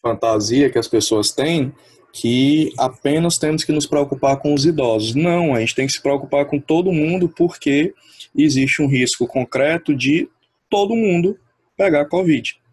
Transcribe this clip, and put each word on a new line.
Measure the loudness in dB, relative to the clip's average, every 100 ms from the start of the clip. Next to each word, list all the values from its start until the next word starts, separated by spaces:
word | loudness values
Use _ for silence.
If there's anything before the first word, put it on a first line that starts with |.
fantasia | -4 -2 0 0 0 2 2
que | 2
as | 0
pessoas | -2 2 0 0
têm | -2 -2 0 -2 -8 _ _ _
que | -6 -2 2 2 2 0 -2
apenas | -4 -2 -2 0 0 0
temos | -2 -2
que | -2
nos | -2 0
preocupar | -2 -2 0 0 0
com | 0
os | 0 2
idosos. | 0 0 0 -2
Não, | -2 0 0 0
a | 0
gente | -2 -2
tem | -4
que |
se | -2
preocupar | -2 -2 -2 -2 0
com | -4
todo | 0 0 2
mundo | 0 0 0 -2
porque | 0 -2 0 0 0 0 -6 _ -20 -10 0
existe | 2 2 0 0
um | 0
risco | 2 0 -2 -2
concreto | -2 -4 0 0 0 -2 -2
de | 0 0 -2 _ _ _ _
todo | -2 0 0
mundo | 2 2 0 -2 _ _ _ -2
pegar | 2 2 0
covid | 0 2 0 -2 -12 _